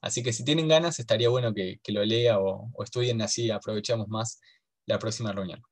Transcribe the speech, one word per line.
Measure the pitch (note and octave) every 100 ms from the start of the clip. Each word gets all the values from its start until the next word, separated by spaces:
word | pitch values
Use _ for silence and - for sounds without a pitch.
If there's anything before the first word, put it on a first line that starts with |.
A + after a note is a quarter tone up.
Así | C3+ -
que | B2
si | A#2
tienen | B2+ D#3 D#3+
ganas, | D#3+ E3+ -
estaría | A#2+ B2+ A#2+
bueno | B2+ A#2
que, | G#2 F#2 G2
que | -
lo | G#2
lea | G#2 A#2 A#2+ G#2
o, | G2 F#2+ A2
o | -
estudien, | G#2 B2 B2 A2+
así | G#2 - A#2
aprovechamos | G#2 - G#2+ G#2 A2+ G#2
más | A2 A#2 - _ _ _ _ -
la | G#2
próxima | - - A2
reunión. | G2 F#2 - -